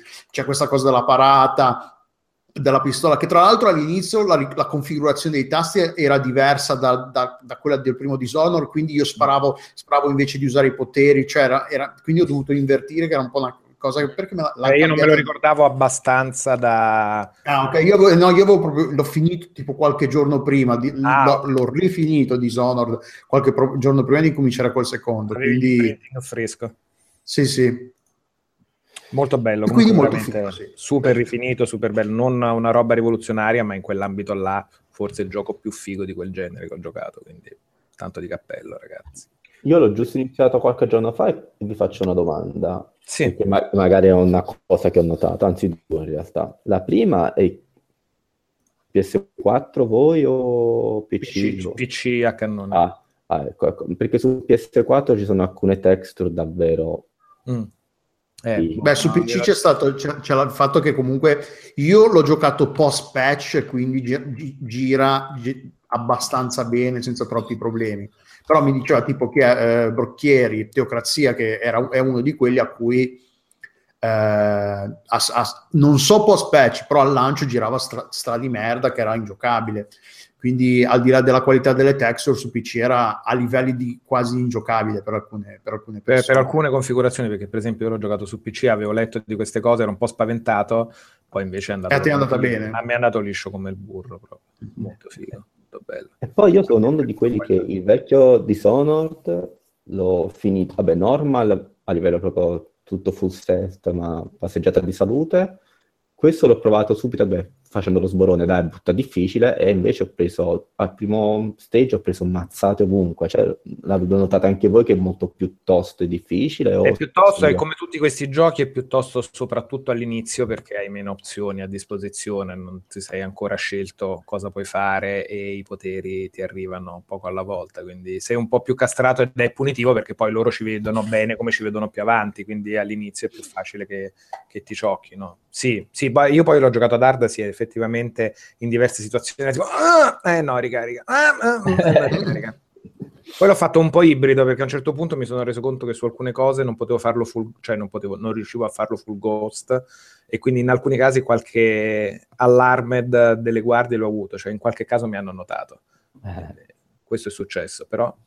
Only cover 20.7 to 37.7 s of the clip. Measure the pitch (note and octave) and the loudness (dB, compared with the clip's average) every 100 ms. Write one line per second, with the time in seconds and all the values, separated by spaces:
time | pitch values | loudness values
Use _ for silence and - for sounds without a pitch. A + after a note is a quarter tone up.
20.7 | A#2+ C3 C3+ C3+ C3+ C3+ C#3+ C#3 C3 B2 | 0 -2 -2 2 4 4 2 0 0 0
21.7 | C3+ F3+ F3+ D#3 D#3 C3+ B2+ B2 A2+ B2 | 0 -2 0 0 2 2 0 -2 0 0
22.7 | B2 A#2 A#2 - - _ C#3 C3+ C#3 A#3 | 0 -2 -4 -10 -20 _ 2 4 2 0
23.7 | C#3 C3 C#3 C3 D3 D#3+ C#3+ C3 A#2+ B2 | 0 2 2 2 2 2 2 0 0 -2
24.7 | C3 B2 A#2+ - A2+ G#2+ G#2+ C3+ B2+ B2+ | -2 -4 -4 -6 -4 -6 -4 -2 2 2
25.7 | B2 A2+ G#2+ - C3 - A#2 A2 - A#2 | 4 2 -2 -12 -14 -10 -8 -8 -8 -12
26.7 | - _ _ _ _ - - C3+ B2+ B2 | -14 _ _ _ _ -6 0 0 2 2
27.7 | A#2+ B2 _ _ _ _ _ _ _ _ | 0 -10 _ _ _ _ _ _ _ _
28.7 | _ _ - - B2+ C#3 C3+ A2+ G#2+ G#2+ | _ _ -20 -8 -2 0 0 0 0 2
29.7 | A#3 A3 F#3+ C3 A2 G#2+ G#2+ G2+ - - | 4 6 6 4 2 -4 -6 -6 -8 -16
30.7 | - - C#3+ C3 A#2+ A#2 A#2+ B2+ B2 A#2+ | -16 -2 0 2 2 0 -4 -4 -2 -4
31.7 | A2 A2 G#2+ G#2+ A2 B2+ B2 A#2+ A#2 A#2 | -2 -4 -2 -2 0 0 0 0 0 2
32.7 | A#2 A#2 A#2 A2+ A2+ A2+ A2 G#2+ A#2+ G#2+ | 2 2 2 2 0 -2 -2 0 0 -2
33.7 | G2 F#2 G2 G2 G2 G2 G2 F#2+ G2 - | -6 -8 -6 -6 -6 -8 -6 -4 -6 -8
34.7 | _ _ - G2+ - F#2+ G2+ G2 G#2 G#2+ | _ _ -10 -8 -8 -8 -8 -8 -10 -12
35.7 | - - F#2+ F#2+ F2 F2+ F#2 F2+ F2+ E2+ | -12 -10 -10 -10 -10 -10 -10 -10 -12 -16
36.7 | F2 E2+ - - - - E2+ - - _ | -14 -14 -12 -14 -16 -20 -20 -20 -20 _